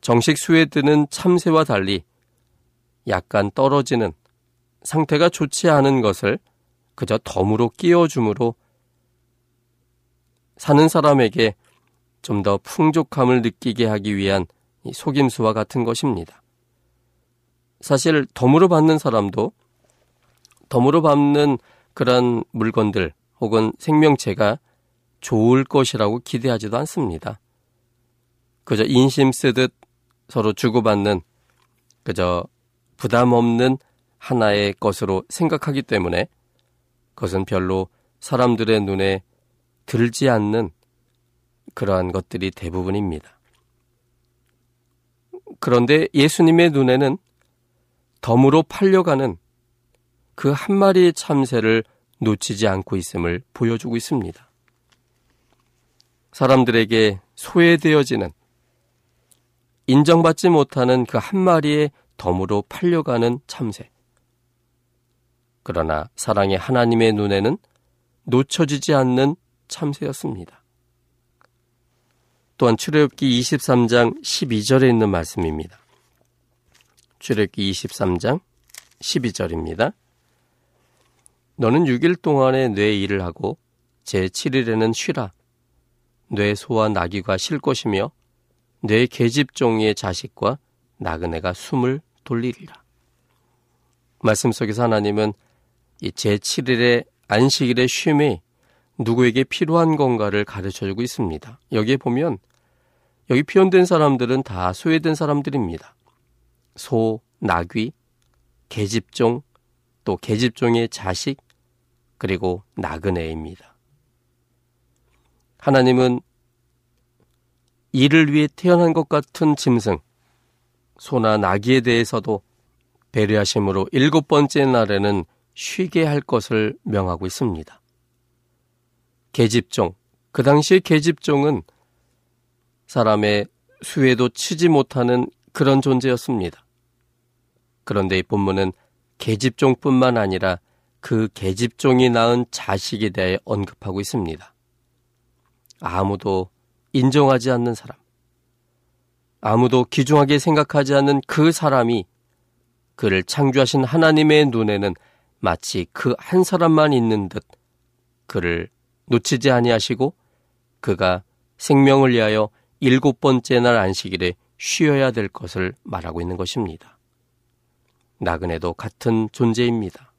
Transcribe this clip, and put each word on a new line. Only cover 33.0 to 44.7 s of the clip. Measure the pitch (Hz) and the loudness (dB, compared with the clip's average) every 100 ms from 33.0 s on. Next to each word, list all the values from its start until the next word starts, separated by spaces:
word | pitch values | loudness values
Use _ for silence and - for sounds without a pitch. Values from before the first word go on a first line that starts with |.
| 113 120 123 | -2 2 4
없는 | 120 120 117 127 135 _ _ _ _ | 4 2 2 0 0 _ _ _ _
하나의 | - 127 110 104 101 98 | -4 0 2 2 0 -2
것으로 | 110 95 98 95 - | -4 -4 -4 -4 -4
생각하기 | - 165 151 - 139 | -4 -2 -2 -4 -6
때문에 | - 104 87 87 - _ _ _ _ _ _ _ _ | -2 -2 -2 -2 -4 _ _ _ _ _ _ _ _
그것은 | - 95 95 | -10 -6 -6
별로 | 95 95 92 95 92 _ _ _ | -4 -4 -2 -4 -6 _ _ _
사람들의 | - 131 123 113 110 110 | -6 0 2 0 0 0
눈에 | 98 98 98 95 _ _ _ _ _ _ - | 0 -2 -2 -2 _ _ _ _ _ _ -8
들지 | 113 117 113 135 | -2 -2 0 0
않는 | 117 104 110 101 _ _ _ _ _ _ _ _ _ - - | 0 0 -2 -4 _ _ _ _ _ _ _ _ _ -20 -10
그러한 | 98 92 92 | -2 -2 -2
것들이 | 92 - - 95 | -6 -8 -8 -8
대부분입니다. | - 87 90 92 101 101 78 - _ _ _ _ _ _ _ _ _ _ _ _ _ _ | -8 -10 -6 -4 -4 -4 -8 -14 _ _ _ _ _ _ _ _ _ _ _ _ _ _